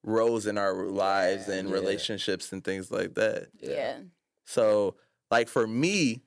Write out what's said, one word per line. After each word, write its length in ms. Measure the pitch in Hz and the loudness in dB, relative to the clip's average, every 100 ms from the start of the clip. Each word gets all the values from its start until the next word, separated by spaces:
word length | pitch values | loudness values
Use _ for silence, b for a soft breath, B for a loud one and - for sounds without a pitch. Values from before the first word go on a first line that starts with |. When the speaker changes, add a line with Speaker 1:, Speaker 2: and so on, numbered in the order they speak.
Speaker 1:
roles 440 | - 113 113 117 104 | 0 2 2 2 -2
in 100 | 104 | 0
our 280 | 98 95 95 | 0 0 -2
lives 640 | 98 98 98 92 98 95 | 0 2 4 2 0 -4
Speaker 2:
Yeah. 60 | 95 | -4
Speaker 1:
and 120 | 95 | -2
Speaker 3:
Yeah. 60 | 95 | -2
Speaker 1:
relationships 760 | 95 101 - 101 - 92 - | 0 -2 -4 -4 -4 -4 -6
and 100 | 95 | -8
things 280 | - 95 95 | -6 -6 -6
like 240 | 101 95 - | -4 -4 0
that. 340 | 110 - - _ | 0 0 -8 _
Speaker 3:
Yeah. 100 | - | -6
Speaker 2:
Yeah. 260 | 143 120 131 185 _ _ _ - | -4 -4 -6 -14 _ _ _ -6
Speaker 1:
So, 500 | - 110 104 101 - b b _ | 2 4 4 2 -4 b b _
like, 200 | 117 117 | 2 2
for 180 | 127 113 | 0 0
me 540 | 117 165 202 143 117 | 2 2 2 0 -2